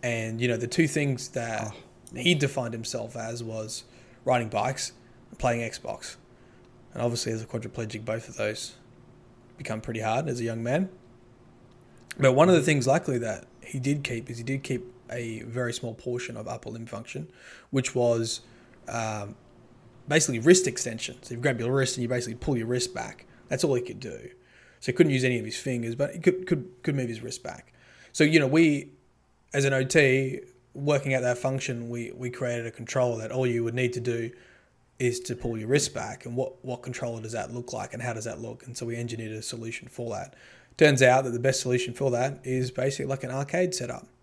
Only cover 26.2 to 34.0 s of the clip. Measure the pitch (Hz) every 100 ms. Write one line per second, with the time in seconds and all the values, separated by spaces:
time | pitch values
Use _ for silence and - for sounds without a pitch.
26.2 | 180 185 - 156 - - - 139 123 110
27.2 | 117 - - - - _ - - - -
28.2 | 151 160 135 156 165 143 139 - _ _
29.2 | _ _ _ 139 139 135 131 160 139 131
30.2 | 135 - - - _ 139 143 143 139 131
31.2 | 123 123 135 135 - 120 117 120 117 -
32.2 | 123 123 127 120 117 - 113 127 123 113
33.2 | 110 127 131 117 117 123 123 123